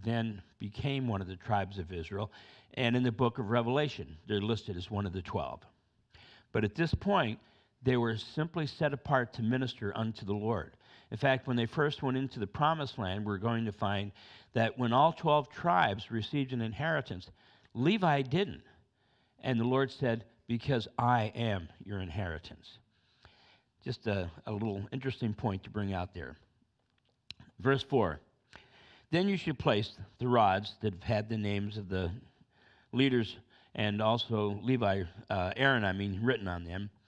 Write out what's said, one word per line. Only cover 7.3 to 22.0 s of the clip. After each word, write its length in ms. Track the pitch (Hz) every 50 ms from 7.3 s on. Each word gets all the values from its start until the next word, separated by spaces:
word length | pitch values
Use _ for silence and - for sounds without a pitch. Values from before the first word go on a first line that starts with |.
| 110 - _ _ _ _ _ _ _ _
they 160 | 123 127 127
were 180 | 120 117 113 113
simply 520 | 104 - - - 151 156 165 - 170 151
set 260 | 135 - - 160 143 139
apart 400 | 131 - - 147 127 120 - -
to 80 | -
minister 560 | 110 110 127 131 131 120 - - 107 101 -
unto 300 | 110 113 110 104 - 113
the 60 | 98 104
Lord. 400 | 104 104 113 113 87 - - - _ _ - - - - -
In 80 | -
fact, 300 | - 143 135 131 127 -
when 100 | 139 120
they 80 | 120 117
first 380 | 110 - 160 147 151 - - 139
went 140 | 131 131
into 220 | 131 135 127 - 123
the 60 | 101
promised 540 | 95 - - 147 156 165 160 139 - - -
land, 260 | 101 92 95 104 104
we're 140 | 107 101 90
going 260 | 104 117 117 113 113
to 60 | 107
find 400 | 101 - 110 98 101 98 101 101 - - - - - - - _ -
that 240 | 120 113 110 -
when 160 | 123 123 113 117
all 180 | 131 151 165
twelve 380 | 160 - 165 156 151 151 135 -
tribes 600 | - - - 170 180 175 156 107 98 110 - -
received 420 | 117 110 101 - 151 143 135 123 131
an 80 | 117
inheritance, 680 | 113 110 101 - 147 165 160 139 - - 95 90 - - - _ _ _ _ _ _ _ -
Levi 480 | 113 131 170 220 208 185 160 143 143
didn't. 400 | 135 123 139 185 208 139 73 - - - - _ _ _ _ _ _ _ _ _ _ _ _ _
And 160 | - 131 123
the 60 | 113 117
Lord 260 | 123 131 135 135 127
said, 360 | - - 139 120 113 117 - - _ _ _
"Because 420 | - 120 113 - 143 135 117 104 - -
I 340 | - 120 123 123 117 110 107 -
am 360 | - 117 110 101 92 82 - - - -
your 160 | 95 101 95